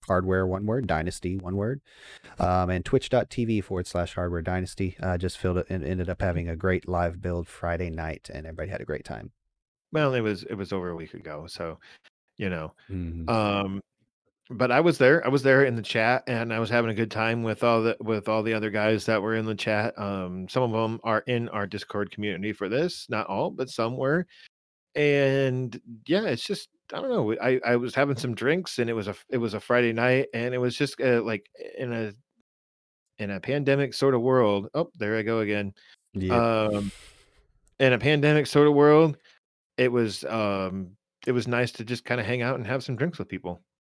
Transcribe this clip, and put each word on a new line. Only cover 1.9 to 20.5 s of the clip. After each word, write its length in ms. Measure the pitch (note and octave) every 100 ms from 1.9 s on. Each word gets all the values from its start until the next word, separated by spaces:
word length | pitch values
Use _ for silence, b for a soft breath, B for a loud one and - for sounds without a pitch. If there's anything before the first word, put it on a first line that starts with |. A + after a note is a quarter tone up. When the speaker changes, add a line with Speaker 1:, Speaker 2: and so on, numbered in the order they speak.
| B B B B B
Speaker 1:
Um, 300 | F2+ F#2 F2+
and 160 | F2+ -
twitch 240 | C3 -
dot 200 | B2 -
T 140 | -
V 160 | A#2 G#2+
forward 260 | - F#2 F2+
slash 280 | F2+ F2 -
Hardware 260 | F2 F2
Dynasty. 540 | E2 F#2 F#2 - F#2 -
Uh, 160 | F#2 F2
just 200 | F2+ -
filled 200 | F#2 F2+
it 100 | -
and 140 | F#2
ended 260 | D2 F#2 F2
up 120 | F2+
having 260 | F#2+ E2+ E2+
a 80 | E2
great 320 | F#2+ F#2 -
live 340 | F2+ F2 F2
build 260 | F2+ F2 E2+
Friday 420 | - F2 E2+ F2
night, 400 | D#2+ D#2+ C#2+ -
and 120 | C2+ D#2+
everybody 240 | E2 E2+
had 120 | -
a 40 | -
great 180 | D2
time. 280 | - G#1+ - _ _ _ _ _ _
Speaker 2:
Well, 220 | D#3 C#3+
it 80 | B2+
was, 220 | G#2+ F#2+
it 100 | -
was 180 | G2+ G2
over 180 | G2 F2+
a 60 | E2+
week 180 | D#2+
ago, 320 | - D#2+ D2+ D#2+
so, 320 | - E2+ D#2+ B B B _ _ -
you 120 | G2
know. 240 | E2+ D#2 _ -
Speaker 1:
Mm-hmm. 380 | F#2 E2+ E2+ E2
Speaker 2:
Um, 520 | A2+ G#2 G2+ G2 G2 - _ _ _ _ _ _
but 200 | A2+ B2+
I 80 | B2+
was 180 | E3+ D3+
there. 260 | B2+ D#3+
I 60 | B2+
was 140 | C3+
there 200 | C3+ C3 C3+
in 100 | A#2
the 60 |
chat, 420 | G2+ A#2 A2+ B2+ -
and 260 | A#2 A#2
I 60 | A2+
was 100 | G#2+
having 180 | A#2+ A2+
a 60 | G#2+
good 160 | A2
time 320 | A2 A2 A#2
with 200 | A2+ G#2+
all 200 | A#2+ A2+
the, 120 | A2+ A2+
with 280 | A2 G#2+ G#2
all 140 | A2
the 120 | A2
other 180 | A2 A2
guys 340 | G#2 G#2+ A2 -
that 160 | A2
were 140 | G#2+ A2
in 100 | A2
the 80 |
chat. 400 | G#2 A2+ G#2+ A2 -
Um, 480 | G2+ G2 F2+ F2+
some 140 | F#2